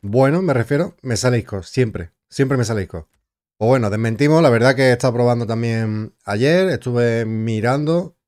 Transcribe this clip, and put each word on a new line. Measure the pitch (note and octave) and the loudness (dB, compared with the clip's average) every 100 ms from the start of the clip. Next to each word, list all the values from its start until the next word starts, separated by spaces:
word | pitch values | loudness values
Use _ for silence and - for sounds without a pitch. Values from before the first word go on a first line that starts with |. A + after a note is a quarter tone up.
Bueno, | G2+ A2+ C3+ D#3+ | -2 2 2 2
me | F#3 | 0
refiero, | B2+ A2+ C#3+ E3+ - | 0 0 -2 -2 -6
me | C3 A2+ | -6 -2
sale | B2+ B2 | 0 0
Isco, | - G2 | -2 -10
siempre. | F2+ - A#2+ F2+ F2 _ _ | -8 -2 -2 -2 -12 _ _
Siempre | - C3+ C3+ | -2 0 0
me | |
sale | G#2+ A2 | -2 -2
Isco. | F#2 E2+ D#2+ _ _ _ _ _ | -4 -10 -14 _ _ _ _ _
O | A2 | 0
bueno, | C3 A2 | 2 2
desmentimos, | G#2+ A2+ A2+ C#3+ D#3+ | -2 -2 0 2 4
la | D#3+ | 4
verdad | A#2 B2 | 4 4
que | C3 C3 | 4 2
he | |
estado | B2 C3+ | 2 0
probando | A#2+ A#2+ A#2+ A2+ | 0 0 0 -2
también | A2+ A#2 A2+ A2 G#2+ G#2+ _ | -4 -2 -2 -2 -4 -8 _
ayer, | - G#2 C3 F3 F#3+ | -6 -2 2 2 0
estuve | C3 B2+ A#2+ A#2+ A#2 | -2 -4 0 0 0
mirando. | A2+ A2 A2 A2 A2 C#3 D3+ E3+ F3+ _ | -4 -4 -4 -2 0 -2 0 -2 -4 _